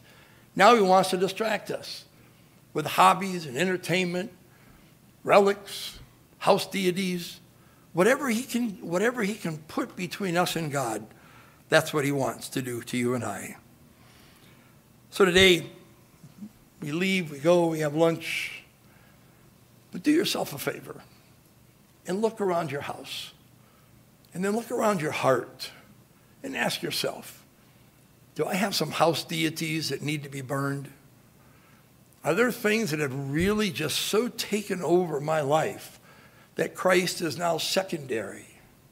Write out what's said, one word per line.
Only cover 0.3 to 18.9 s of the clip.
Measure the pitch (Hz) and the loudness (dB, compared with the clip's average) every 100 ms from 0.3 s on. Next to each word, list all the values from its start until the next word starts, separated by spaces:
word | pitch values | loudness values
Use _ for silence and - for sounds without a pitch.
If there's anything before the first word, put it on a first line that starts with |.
| - - | -20 -6
now | - 202 | 6 8
he | 240 | 8
wants | 185 190 185 | 8 6 4
to | 185 | 2
distract | 185 - 214 208 - | -2 -2 -2 -4 -4
us | - - - - - - - - - - | -10 -10 -16 -18 -20 -20 -20 -20 -20 -10
with | 151 | -6
hobbies | 151 - 185 175 196 180 156 | -2 4 6 6 0 -6 -6
and | 123 | -2
entertainment, | 185 180 - 180 180 180 208 - - - - - - - - - | 0 -2 0 0 0 -4 -6 -12 -20 -20 -20 -20 -20 -20 -20 -10
relics, | - 190 196 202 - - - - - - _ - | 4 6 6 2 -4 -12 -12 -14 -20 -20 _ -2
house | - 196 - | 4 4 2
deities, | 190 185 180 190 180 170 - - - - _ _ | -2 0 0 -2 -4 -8 -16 -20 -20 -20 _ _
whatever | 165 202 277 277 | 2 4 4 2
he | 220 | -2
can, | 262 240 240 180 - | -2 -2 -2 -6 -4
whatever | 175 226 247 | 0 0 0
he | 196 | -2
can | 220 170 151 | -4 -6 -8
put | - - 269 - | -8 -6 -6 -6
between | 180 - 196 170 | -8 -6 -2 0
us | 175 165 | 0 0
and | 156 | -4
God, | 139 131 110 110 - - - - - - | -4 -4 -4 -10 -20 -20 -20 -20 -18 0
that's | 156 156 | 2 2
what | 151 | 0
he | 139 | 0
wants | 143 123 113 - | 0 -2 -4 -8
to | 135 | -8
do | 123 117 | -6 -8
to | - 123 | -6 -2
you | 120 | 0
and | 123 | 0
I. | 107 98 - - - - - _ - - - - - - - - _ _ - | -4 -8 -10 -16 -20 -20 -20 _ -20 -20 -20 -20 -20 -20 -20 -20 _ _ -6
So | - | 4
today, | 190 175 190 165 147 - - - - - - - 208 - _ - | 6 8 8 6 2 -14 -20 -20 -20 -20 -20 -18 -18 -18 _ -14
we | 147 | -8
leave, | 156 185 190 156 | -2 0 0 0
we | 143 | 0
go, | 151 175 170 | 4 6 4
we | 156 | 2
have | 151 | 0
lunch. | 151 165 165 - - - - - _ _ | 4 4 2 -4 -6 -6 -10 -20 _ _